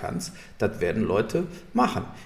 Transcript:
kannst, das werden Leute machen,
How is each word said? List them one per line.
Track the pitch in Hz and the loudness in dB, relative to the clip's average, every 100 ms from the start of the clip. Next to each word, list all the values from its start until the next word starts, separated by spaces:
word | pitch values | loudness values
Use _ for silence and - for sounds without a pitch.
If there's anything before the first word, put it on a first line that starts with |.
kannst, | - 175 - - - - | -4 -4 -6 -12 -18 -2
das | - - | 0 2
werden | 87 95 | 0 2
Leute | 82 98 113 165 175 - - | 4 2 2 0 0 -6 -2
machen, | 240 247 - - - | 2 4 2 -4 -10